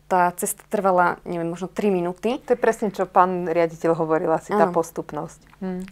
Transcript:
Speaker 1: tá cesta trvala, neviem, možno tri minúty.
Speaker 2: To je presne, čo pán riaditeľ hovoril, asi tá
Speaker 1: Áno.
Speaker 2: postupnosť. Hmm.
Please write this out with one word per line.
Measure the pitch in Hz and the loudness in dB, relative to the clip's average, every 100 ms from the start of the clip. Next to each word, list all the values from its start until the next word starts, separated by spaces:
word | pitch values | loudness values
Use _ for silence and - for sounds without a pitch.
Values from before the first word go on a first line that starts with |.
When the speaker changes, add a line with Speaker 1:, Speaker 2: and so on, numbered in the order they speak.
| - | -2
Speaker 1:
tá | 185 175 | 2 2
cesta | 175 202 - - | 0 -8 -8 -6
trvala, | 214 190 180 175 - | -2 2 4 2 0
neviem, | - 175 165 | -8 -6 -6
možno | 175 185 | -6 -10
tri | - 202 | -2 0
minúty. | 180 175 180 220 285 - | 0 -2 -4 -6 -4 -2
Speaker 2:
To | 240 | 0
je | |
presne, | 226 208 208 | 0 0 -4
čo | - 185 | -4 0
pán | 196 180 180 175 | 2 2 2 -2
riaditeľ | 165 170 160 170 | 0 0 0 0
hovoril, | 165 160 160 175 | 0 0 0 0
asi | 160 - | -2 0
tá | 208 175 | 4 4
Speaker 1:
Áno. | |
Speaker 2:
postupnosť. | 170 165 - - 147 165 - _ - | 4 -4 -6 -10 -10 -10 -14 _ -12
Hmm. | 190 185 185 | -8 -8 -10